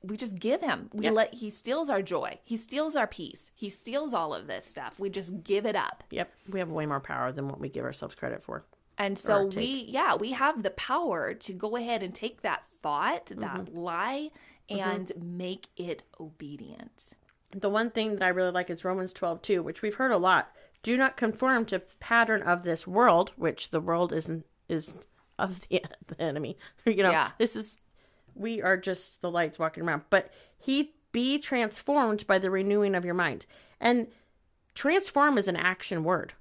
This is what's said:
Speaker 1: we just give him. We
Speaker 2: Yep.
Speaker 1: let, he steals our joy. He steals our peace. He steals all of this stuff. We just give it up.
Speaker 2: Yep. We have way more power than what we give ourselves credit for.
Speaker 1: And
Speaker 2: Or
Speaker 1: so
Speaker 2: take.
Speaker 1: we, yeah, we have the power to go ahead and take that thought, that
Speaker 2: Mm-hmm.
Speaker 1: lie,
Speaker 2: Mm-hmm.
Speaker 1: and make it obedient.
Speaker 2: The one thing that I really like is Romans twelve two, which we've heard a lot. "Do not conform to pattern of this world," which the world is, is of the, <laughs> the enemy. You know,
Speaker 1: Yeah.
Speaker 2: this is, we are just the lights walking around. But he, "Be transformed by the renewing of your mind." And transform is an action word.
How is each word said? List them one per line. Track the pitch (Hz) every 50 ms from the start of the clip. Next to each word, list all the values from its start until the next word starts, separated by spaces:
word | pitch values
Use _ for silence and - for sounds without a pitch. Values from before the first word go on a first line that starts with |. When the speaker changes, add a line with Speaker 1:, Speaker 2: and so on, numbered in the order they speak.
Speaker 1:
we | - 185 214
just | 214 254 226 196 170
give | - 220 277 392
him. | 359 277 - - - - -
We | 208 214
Speaker 2:
Yep. | 220 220
Speaker 1:
let, | 226 220 - -
he | 240 226 208
steals | - - - 233 262 311 330 285
our | 247 196
joy. | 196 - 180 143 - - - - _
He | - 233
steals | 220 - - 254 285 311 320 302
our | 285 226
peace. | 214 - - 165 - - - - - _
He | - 220 196
steals | 190 - - 233 240 285 311 294 240
all | 170 165 151 131
of | 85 98
this | - 92 95 -
stuff. | - - 160 127 - - -
We | 196 196
just | 185 196 180 170 185 180 160
give | - 196 202 208
it | 220 208
up. | 190 131 - - - - -
Speaker 2:
Yep. | - - 175 - _ _ - -
We | 190
have | 190 180 165
way | 160 160 151
more | 151 143 139
power | 135 - 151 127 123 127
than | 131 143 139
what | 139 139 143
we | 147 135
give | - 135 123
ourselves | 127 123 - - - -
credit | - - 64 57 -
for. | - - 60 - - _ _ _ _ _ -
Speaker 1:
And | - 202 196 196
Speaker 2:
Or | 190
Speaker 1:
so | - - 208 202 196 196
Speaker 2:
take. | 190 202
Speaker 1:
we, | 226 254 269 262 226 -
yeah, | 240 269 - - -
we | - 208 240
have | 262 - 269 285 269 240 202
the | 190
power | - - - - 254 320 349 285 185 165 135 - -
to | - - - 185
go | 180 208 214 226
ahead | 240 233 240 233 214
and | 196 180 180
take | - 214 - - -
that | - 202 160 - - - - _
thought, | - 156 147 143 175 240 320 349 -
that | - -
Speaker 2:
Mm-hmm. | - 220 156 139 190 185 175 165
Speaker 1:
lie, | 170 170 175 170 170 196 233 269 285 302 311 - - - - - _ _ -
Speaker 2:
Mm-hmm. | 208 196 190 185
Speaker 1:
and | 185 202 185 - - 170 170 175 175
make | 175 180 180 190 185 - - _
it | - 180 175 156 - - _ - -
obedient. | 160 156 160 - 151 143 147 - - - - - - - _ - - - - _ _ _ _ _ _ -
Speaker 2:
The | - 196 - 196
one | 202 214 226 240
thing | - 226 220 220 208
that | 196 190
I | 185
really | 180 185 185 180
like | 180 180 180 180
is | 170 165 -
Romans | 185 185 190 185 185 -
twelve | - 190 175 170 175 -
two, | - 202 175
which | 160 147 165 - -
we've | 214 208
heard | - 262 262
a | 233
lot. | 175 180 185 180 156 - - - - - - _ _
"Do | - 220 240
not | 254 269 269 -
conform | - 247 220 220 - 262 262 262 233 226
to | - 196 180 - - - -
pattern | - - 233 233 226 220 220 202
of | - 175 175 175 180
this | 175 160 165 -
world," | 185 180 208 247 233 170 170 185 - -
which | - 165 160 - - - -
the | - 160
world | 160 175 165 170 180 170 165
is, | 160 156 165 160 160 160 _ _ _ _
is | - 165 156 151 - 165 165 - _ _ _ _ _ _
of | - - 190 185 180 - -
the, | 247 262 - - -
<laughs> | - -
the | - 156 -
enemy. | 160 160 139 151 147 117 - - - - _ _ -
You | 233 214 185 196
know, | 185
Speaker 1:
Yeah. | 170 156 135 - -
Speaker 2:
this | - 226 226 -
is, | 220 214 - - - _ _ _ _ _ _ _ _ _ _ -
we | - 196 226 226 214
are | - 185 190
just | 185 185 190 185 180 - - - -
the | - 175
lights | 170 175 170 156 -
walking | - 165 160 - - 165
around. | 170 151 151 - -
But | - 190 - - - - - _ _ _
he, | - - 269 285 294 302 - _ _ _
"Be | - 233 247 262 277 294
transformed | 294 - 269 240 233 214 220 - - - 285 294 254 220 214 208 -
by | - 190
the | 190 190 185
renewing | 190 190 196 202 202 208 208 202 190
of | 180 175
your | 180 170
mind." | 180 175 151 123 - - _ - - - _ _ -
And | - 233 247 247 226 - - _ _ _ _ _ _ _ _ _ _ _ -
transform | - - 277 339 392 392 - - 285 285 294 277
is | 220 190
an | 190 175
action | 165 160 185 185 - - - 190 165 156
word. | 165 185 156 - - - -